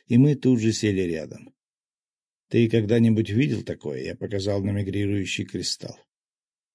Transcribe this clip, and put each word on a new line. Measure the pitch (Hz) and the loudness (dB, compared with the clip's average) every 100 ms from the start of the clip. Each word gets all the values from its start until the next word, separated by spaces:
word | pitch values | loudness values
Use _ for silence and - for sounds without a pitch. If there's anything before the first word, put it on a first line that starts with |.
| - | 0
и | 120 | 4
мы | 143 135 | 4 4
тут | 131 123 | 2 2
же | 110 | 2
сели | 107 107 95 | 0 0 0
рядом. | 90 80 73 - - _ _ _ _ _ _ _ _ _ _ | 0 -4 -8 -14 -20 _ _ _ _ _ _ _ _ _ _
"Ты | 117 113 | 2 2
когда-нибудь | 113 101 117 113 110 107 | 2 2 4 4 4 0
видел | 107 147 107 | 0 0 -2
такое?" — | - 85 73 67 | -6 -10 -8 -8
я | 76 | -10
показал | - - 101 98 101 | -10 -8 -6 -4 -2
на | 98 | -2
мигрирующий | 101 95 95 101 104 90 - | -4 -4 -4 -2 -2 -4 -6
кристалл. | - 90 - - - - _ _ _ _ _ _ _ | -8 -8 -8 -8 -10 -18 _ _ _ _ _ _ _